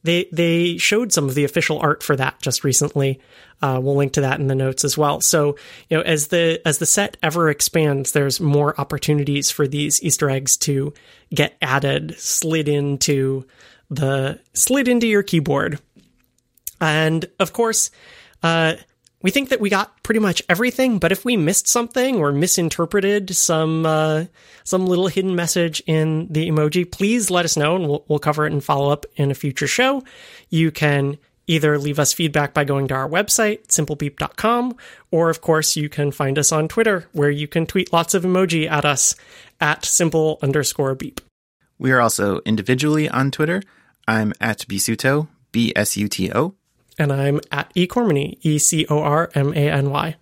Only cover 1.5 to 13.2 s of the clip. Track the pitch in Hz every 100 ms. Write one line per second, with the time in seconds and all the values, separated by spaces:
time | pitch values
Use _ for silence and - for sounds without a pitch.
1.5 | - - 156 151 156 - 139 131 - -
2.5 | 120 143 127 147 147 139 131 _ - -
3.5 | _ 143 131 131 139 139 143 135 139 135
4.5 | 135 131 131 143 151 151 147 - 165 147
5.5 | 143 - - - 156 160 156 147 175 165
6.5 | 165 165 147 160 - 202 - 160 165 160
7.5 | - - 160 151 139 135 151 139 127 160
8.5 | 143 147 - 139 143 - 151 143 143 135
9.5 | - 143 147 147 - 165 - 147 135 135
10.5 | - - 139 139 - - - _ 156 143
11.5 | _ 147 135 139 143 156 170 - - 165
12.5 | 160 147 147 143 139 - 139